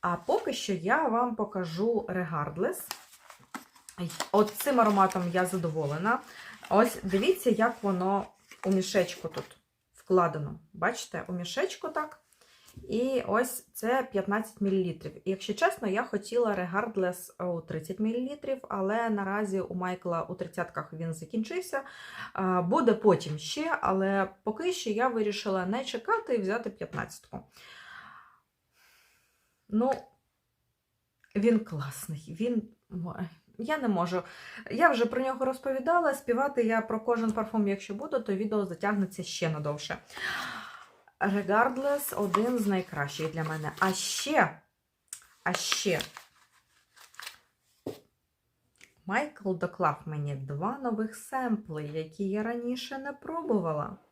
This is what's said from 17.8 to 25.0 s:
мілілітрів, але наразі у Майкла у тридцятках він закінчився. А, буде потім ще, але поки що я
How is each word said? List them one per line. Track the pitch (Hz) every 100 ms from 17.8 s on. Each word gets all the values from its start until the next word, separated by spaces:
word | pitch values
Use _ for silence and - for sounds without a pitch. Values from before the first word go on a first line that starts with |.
| 156 190
мілілітрів, | 214 233 254 285 - 262 -
але | 202 190 220 233
наразі | 208 196 202 214 190
у | 180
Майкла | 180 180 180 180 165
у | - 185
тридцятках | 165 - 175 - 151
він | 160 165
закінчився. | 160 - 226 220 359 370 269 269 - - - -
А, | - 185 180
буде | 175 269 240
потім | 220 214 175 - 151
ще, | - - 320 320
але | - 190 190 196 190 -
поки | - 214 349
що | 370 -
я | 208